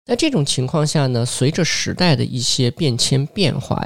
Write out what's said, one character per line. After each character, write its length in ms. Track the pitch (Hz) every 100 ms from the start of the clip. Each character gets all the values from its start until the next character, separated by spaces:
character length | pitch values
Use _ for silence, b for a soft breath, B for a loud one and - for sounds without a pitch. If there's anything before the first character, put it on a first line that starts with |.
| -
在 100 | 240
这 140 | 311
种 140 | 254
情 220 | 143 - 127
况 200 | 160 151
下 200 | 156 135
呢， 180 | 120
随 280 | 120 - 131
着 120 | 165
时 300 | 170 - -
代 220 | 98 180 135
的 100 | 120
一 140 | 123
些 320 | 120 - 123
变 260 | - 156 117
迁 260 | - 139 143
变 300 | - 170 107
化 180 | - -